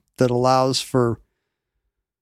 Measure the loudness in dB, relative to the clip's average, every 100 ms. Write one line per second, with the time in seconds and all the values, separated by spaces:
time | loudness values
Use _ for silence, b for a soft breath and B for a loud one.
0 | _ -2 -2 0 2 2 0 -2 -2 0
1 | 0 -2 _ _ _ _ _ _ _ _
2 | _ _